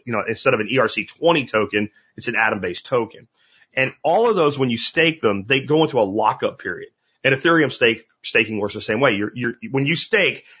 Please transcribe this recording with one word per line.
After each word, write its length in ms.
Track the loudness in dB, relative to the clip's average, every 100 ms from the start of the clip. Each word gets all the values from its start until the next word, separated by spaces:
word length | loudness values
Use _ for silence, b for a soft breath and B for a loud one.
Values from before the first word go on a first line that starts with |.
| -6
you 60 |
know, 100 | -6 -4
instead 280 | -2 0
of 60 | 0
an 80 | 0
E 80 | 0
R 80 | 0
C 180 | -2
twenty 420 | -10 -2 2 2 2
token, 440 | 0 0 0 -2 b b -10
it's 120 | -6
an 80 | 0
Atom-based 500 | 0 0 -4 -8 -4
token. 400 | -2 -2 -10 -20 b b b b
And 180 | -2 -2 -2
all 260 | 0 2 2
of 60 | 2
those, 200 | 0 0
when 140 | -2
you 80 | -2
stake 420 | -2 2 2 2
them, 260 | 0 0 0
they 140 | -2
go 200 | 2 2
into 160 | 2 2
a 80 | 0
lockup 540 | 2 0 0 -4 -4
period. 300 | -10 -10 -14 _ _ _
And 100 | 0
Ethereum 380 | 2 2 4 2
stake, 340 | 2 2 2 _ _
staking 380 | -4 0 0 -2
works 140 | -4
the 60 | -6
same 200 | -4 0
way. 140 | 2
You're, 180 | 2 -4
you're, 200 | -4 -8 -8 -6
when 120 | -2
you 120 | -2 -2
stake, 480 | -2 0 0 -2 b b